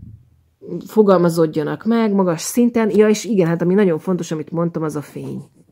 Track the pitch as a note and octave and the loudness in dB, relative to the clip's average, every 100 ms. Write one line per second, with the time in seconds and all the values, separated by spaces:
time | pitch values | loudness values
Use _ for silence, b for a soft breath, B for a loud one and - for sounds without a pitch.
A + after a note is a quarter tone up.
0 | - - _ _ _ _ - F3 - G#3+ | -20 -20 _ _ _ _ -12 -12 -2 2
1 | G3+ F3+ E3+ E3 D#3+ D#3 D3 D3 A3+ A#3 | 4 4 4 2 0 0 -4 -4 -2 0
2 | A3 G3 F#3 E3 - - A#3+ A#3 G#3+ G3 | 0 0 0 -2 -4 0 2 2 2 4
3 | G#3+ G#3+ F3+ G#3 E3 E3+ E3+ F#3+ G3 D#3 | 4 2 0 0 2 0 2 2 2 0
4 | - F3+ E3+ D#3 D3 E3+ E3+ E3+ D#3 D3 | -2 -4 -4 -8 -6 -4 -4 -4 -6 -6
5 | C#3+ C#3+ C3+ C3 C#3 _ _ | -10 -12 -12 -12 -16 _ _